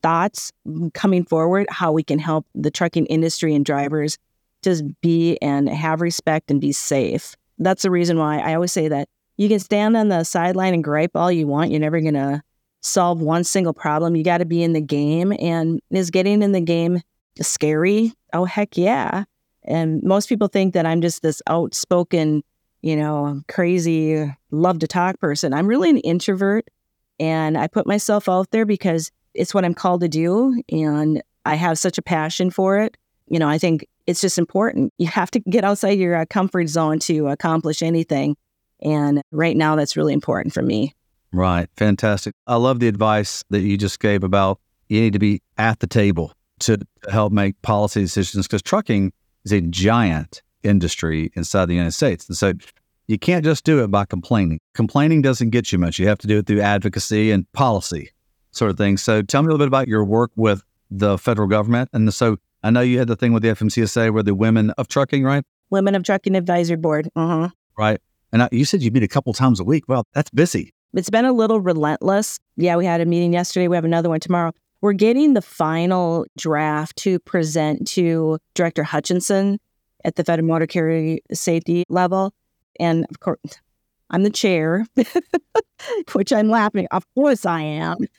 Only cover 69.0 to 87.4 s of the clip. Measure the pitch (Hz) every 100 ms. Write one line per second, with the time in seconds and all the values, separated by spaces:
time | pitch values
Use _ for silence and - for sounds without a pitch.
69 | 104 139 127 - 131 98 92 156 - 127
70 | - 143 - 220 170 87 - _ _ -
71 | 180 220 254 240 220 220 180 160 151 151
72 | 170 196 220 - _ - 175 170 180 170
73 | 170 170 175 175 175 185 175 175 165 170
74 | 170 160 170 175 165 - _ - 208 190
75 | 220 254 302 233 - - 156 165 175 185
76 | 175 165 - - 160 151 156 151 160 -
77 | 196 180 - 180 156 160 151 147 - -
78 | 170 165 156 160 _ - 170 170 156 151
79 | - 180 - 196 196 202 _ _ _ _
80 | - 170 165 165 165 160 160 180 160 165
81 | 160 160 - - - 165 170 175 175 180
82 | 180 190 196 - _ _ _ - 170 165
83 | - 151 190 - 151 - _ _ _ _
84 | - 175 208 208 202 175 160 185 226 -
85 | - 359 - 349 _ 440 - - - 453
86 | - - 196 233 214 226 208 202 180 190
87 | - 254 285 233